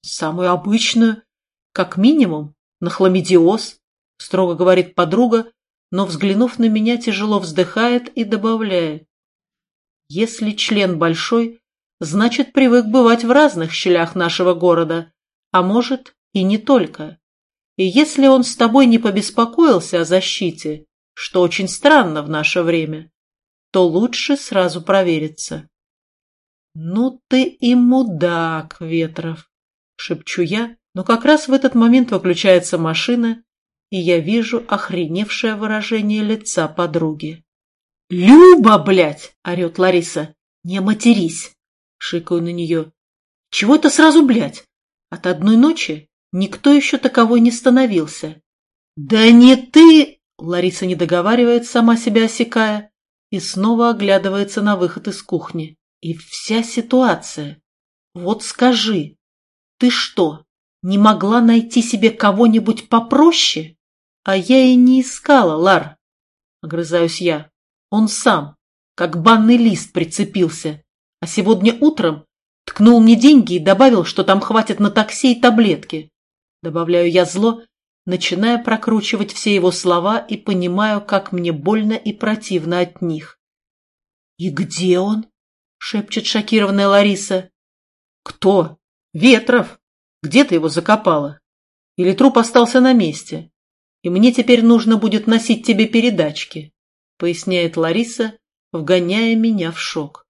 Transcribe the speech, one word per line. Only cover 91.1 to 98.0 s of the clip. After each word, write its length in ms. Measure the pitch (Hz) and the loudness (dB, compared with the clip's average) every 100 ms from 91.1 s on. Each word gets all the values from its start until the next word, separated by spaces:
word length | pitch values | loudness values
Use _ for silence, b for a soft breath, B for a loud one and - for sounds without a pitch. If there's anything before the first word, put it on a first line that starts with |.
| 156 143 147 _ _ _ _ _ - | -2 -4 -12 _ _ _ _ _ -4
Или 160 | 180 | -2
труп 240 | 190 269 254 | 2 2 2
остался 420 | 233 247 233 254 | 2 2 2 2
на 140 | 254 | 4
месте? 580 | 247 165 147 - 156 165 _ _ _ _ _ | 2 0 -6 -14 -16 -16 _ _ _ _ _
И 60 | 175 | -6
мне 200 | 185 233 | 2 2
теперь 320 | 247 240 240 | 2 2 4
нужно 340 | 233 233 226 226 | 6 4 4 0
будет 280 | 220 208 220 | 0 -2 0
носить 400 | 226 226 226 - | -2 0 -4 0
тебе 220 | 208 220 | 0 0
передачки», 840 | 233 240 190 151 - - 160 151 _ _ _ _ _ | 0 0 -2 -4 -6 -14 -16 -18 _ _ _ _ _
поясняет 600 | 170 165 - 180 170 165 | -6 -6 -4 -2 -2 -2
Лариса, 600 | 160 180 | -2 -2